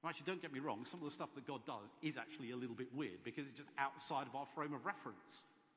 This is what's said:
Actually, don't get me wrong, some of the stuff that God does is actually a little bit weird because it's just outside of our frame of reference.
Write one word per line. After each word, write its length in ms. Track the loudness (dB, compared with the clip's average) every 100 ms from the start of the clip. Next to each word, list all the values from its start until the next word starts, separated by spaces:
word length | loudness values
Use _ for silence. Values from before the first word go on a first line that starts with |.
Actually, 220 | 0 0 0
don't 160 | 0
get 100 | 0
me 60 | 0
wrong, 260 | 2 2
some 140 | 0 0
of 60 |
the 80 | -2
stuff 200 | 0 -2 -2
that 100 | -2
God 180 | -2
does 280 | -2 -4 -4 -2
is 140 | 0 0
actually 340 | -4 -4 -2
a 60 | 0
little 180 | 0
bit 180 | 0 -2
weird 300 | 2 0 0
because 240 | -4 -2 -4
it's 120 | -6
just 100 | -6 2
outside 480 | 2 4 4 4 2
of 80 |
our 120 | -2 -2
frame 260 | 0 2
of 120 | 2
reference. 600 | 0 0 -4 -6 -4 -4 -4 -18 -20